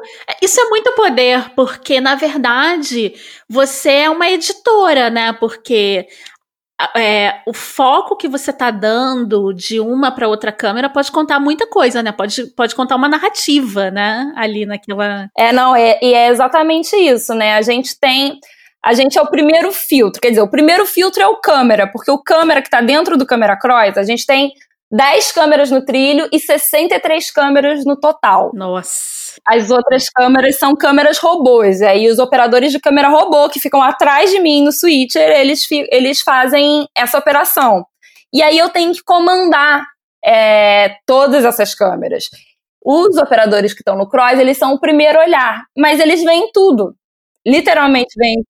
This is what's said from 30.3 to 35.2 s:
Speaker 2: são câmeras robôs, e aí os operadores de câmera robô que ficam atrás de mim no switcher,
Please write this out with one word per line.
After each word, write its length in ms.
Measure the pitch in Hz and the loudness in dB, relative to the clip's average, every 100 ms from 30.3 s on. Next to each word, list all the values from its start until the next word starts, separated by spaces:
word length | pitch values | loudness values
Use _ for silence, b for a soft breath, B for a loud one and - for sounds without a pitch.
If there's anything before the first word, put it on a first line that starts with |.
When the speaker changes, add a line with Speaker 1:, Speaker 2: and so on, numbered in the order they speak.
| 262 262 - | 2 2 0
Speaker 2:
são 180 | 277 294 | 0 0
câmeras 420 | 294 285 294 302 | 2 2 2 2
robôs, 640 | 330 349 262 233 202 190 | 0 2 4 4 2 2
e 60 | 208 | 2
aí 240 | 196 226 | 4 2
os 100 | 220 | 2
operadores 520 | - 254 240 247 285 | 0 2 2 2 0
de 80 | 285 | -2
câmera 280 | 302 285 277 | 0 2 4
robô 400 | 302 381 302 294 | 2 4 2 2
que 100 | 294 | -2
ficam 220 | 277 277 | -2 2
atrás 480 | 262 269 311 285 370 | 2 2 2 2 2
de 100 | 392 | 2
mim 240 | 330 294 | 2 2
no 80 | 285 | 2
switcher, 580 | 294 339 277 254 320 | 2 0 0 0 0